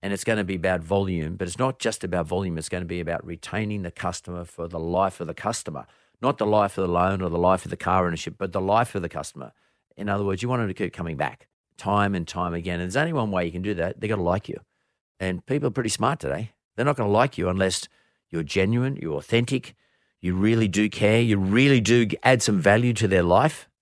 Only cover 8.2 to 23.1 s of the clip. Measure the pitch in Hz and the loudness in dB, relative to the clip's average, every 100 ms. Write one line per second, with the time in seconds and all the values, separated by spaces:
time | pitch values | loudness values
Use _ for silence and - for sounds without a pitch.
8.2 | - - 95 92 92 107 117 101 85 76 | -8 -8 -6 -4 2 2 2 -2 -6 -8
9.2 | 73 - 64 _ _ _ _ - 104 101 | -10 -12 -18 _ _ _ _ -10 -4 -2
10.2 | 101 95 120 127 110 90 92 - 82 78 | 0 -2 -2 -2 -2 -2 -6 -4 -8 -4
11.2 | 71 - _ _ _ _ 98 101 101 98 | -4 -6 _ _ _ _ 0 2 2 0
12.2 | 82 90 90 85 85 87 90 107 160 156 | -4 -4 -4 -4 -4 -4 -2 -2 0 0
13.2 | 110 95 87 85 95 95 85 - 110 107 | 0 0 -2 -4 -4 -2 -4 -4 -4 -2
14.2 | 87 95 - - _ _ _ _ _ _ | 0 0 -2 -14 _ _ _ _ _ _
15.2 | 95 90 - 143 135 107 113 - 117 165 | -6 -6 -4 -2 -2 -2 -4 0 0 0
16.2 | 67 71 110 _ _ - 131 143 104 104 | -4 -4 -6 _ _ -4 -2 0 2 4
17.2 | 139 - - 92 95 90 - _ _ _ | 2 0 -2 2 0 0 -8 _ _ _
18.2 | _ 85 76 98 95 120 127 139 80 71 | _ -6 -2 0 2 2 0 -4 -6 -6
19.2 | - 117 120 135 - - _ _ _ _ | 0 0 2 -2 -6 -20 _ _ _ _
20.2 | 90 92 104 113 110 92 107 - 104 113 | -4 2 4 4 2 2 0 2 4 4
21.2 | 117 101 95 107 139 135 107 120 113 - | 4 2 2 4 6 6 6 4 4 2
22.2 | 123 127 - 101 87 107 123 117 107 | 4 4 4 2 4 4 4 2 2